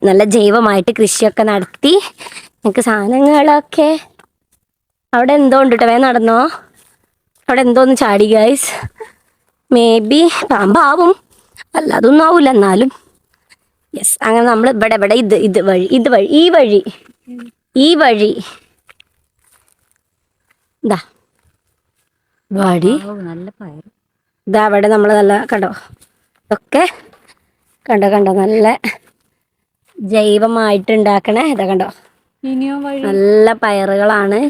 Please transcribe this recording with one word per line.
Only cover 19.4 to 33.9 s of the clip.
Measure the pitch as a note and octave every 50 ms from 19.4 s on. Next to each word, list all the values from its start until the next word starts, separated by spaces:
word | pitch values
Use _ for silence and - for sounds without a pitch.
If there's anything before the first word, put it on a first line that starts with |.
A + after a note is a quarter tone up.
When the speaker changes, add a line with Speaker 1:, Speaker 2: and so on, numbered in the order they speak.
| _ _ _ _ _ _ _ _ _ _ _ _ _ _ _ _ _ _ _ _ _ _ _ _ _ _ _ _ - A3+
Speaker 1:
ദാ | G3+ E3+ - _ _ _ _ _ _ _ _ _ _ _ _ _ _ _ _ _ _ _ _ _ _ _ _ _ _ _ _ _
വഴി. | G3+ G3 G3 F#3+ F3+ F3 E3 F#3 A#3+ D4+ G3 G3+
Speaker 2:
ഔ, | G#3 G3+ F#3 E3+
നല്ല | E3 E3+ F3+ G3 _ _
പയർ. | A3 F3 D3 D3+ - _ _ _ _ _ _ _ _ _ _ _ _ - F#3+
Speaker 1:
ദാ | G#3+ G#3+ G#3+
അവിടെ | G3+ G3+ G3+ G#3 A3
നമ്മൾ | G#3+ G#3 G#3 G#3+ G#3
നല്ല, | G3+ G3 G3+ G3+ F3+ F3+
കണ്ടോ, | - G#3+ F#3+ F#3 G3+ - - - - _ _ _ _ _ _ _ _ _ _
ഇതൊക്കെ | _ G#2+ - _ _ - G#3 A#3 - - - - - _ _ _ _ _ _ _ _ _ _ _ _ _ _ _ -
കണ്ടോ, | A#3+ G#3 G3 G3+ G3
കണ്ടോ, | G#3 G3+ F#3+ F#3 G3+ F#3+
നല്ല | G3 A3 A3 G#3+ G#3+ A#3+ - _ A3+ - - _ _ _ _ _ _ _ _ _ _ _ _ _ _ _ _ _ _ _ - G#3+ F#3+ G#3+
ജൈവമായിട്ട് | A3 G#3+ G#3+ G#3 G#3 G#3 A3+ A#3 A3+ A3 G#3+ G3+ G3+ F#3+ - A3+ A3
ഉണ്ടാക്കണേ. | G#3+ G#3 G3+ G3 - - G#3 A3+ C#4+ D#4+ C#4+
ഇതാ | G3+ G3 F#3
കണ്ടോ, | G3 F#3 - G#3 - _ _ _ _ _ _ _ _ _ - C4
Speaker 2:
ഇനിയോ | C4 C4 C4 C#4 C#4 C#4+ C#4+
വഴി? | C#4+ C#4 C#4 C4+ G3+
Speaker 1:
നല്ല | G3 G3 G3 G3+ G#3 G#3+ G#3+ A3 A3+ A3+ -
പയറുകളാണ്. | A3 G#3 G3 G3 G3